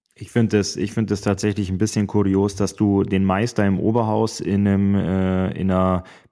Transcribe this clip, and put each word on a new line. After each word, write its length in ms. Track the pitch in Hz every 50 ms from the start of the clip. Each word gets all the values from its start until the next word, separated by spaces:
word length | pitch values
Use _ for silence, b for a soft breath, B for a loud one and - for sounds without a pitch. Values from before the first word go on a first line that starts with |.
| _ _ _
Ich 160 | - 113 -
find 220 | - 120 117 98 104
es, 240 | 104 95 - -
ich 160 | - 95 104 -
find 180 | 117 110 98
es 120 | 104 98 -
tatsächlich 480 | 104 98 90 - 107 98 - 101 87
ein 80 | 95 87
bisschen 280 | 107 107 - 110 101
kurios, 480 | 95 - 104 101 98 95 95 98 104 101
dass 220 | - 101 92 -
du 280 | - 110 101 98 98 92
den 200 | - 95 95 98
Meister 420 | 95 92 98 117 120 - - 101
im 140 | 101 98 90
Oberhaus 600 | - 107 113 120 113 110 107 110 113 110 - -
in 280 | - - 202 202 202 202
einem, 260 | 196 196 101 98 98
äh, 580 | 98 92 - 95 95 95 92 92 92 92 92 -
in 180 | 76 87 95
einer 340 | 92 92 92 92 92 90 B B B B B B